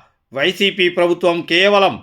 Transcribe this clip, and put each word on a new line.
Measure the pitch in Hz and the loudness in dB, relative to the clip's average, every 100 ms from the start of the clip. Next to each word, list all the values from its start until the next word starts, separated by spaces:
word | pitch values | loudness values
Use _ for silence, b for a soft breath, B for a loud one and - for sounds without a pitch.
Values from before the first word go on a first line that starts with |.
| _ _ _ | _ _ _
వైసీపీ | 123 160 185 196 190 175 | -4 -4 0 -2 0 -2
ప్రభుత్వం | 175 175 170 180 170 | 0 0 0 0 -2
కేవలం | - 170 196 202 190 104 | -2 0 2 4 2 -2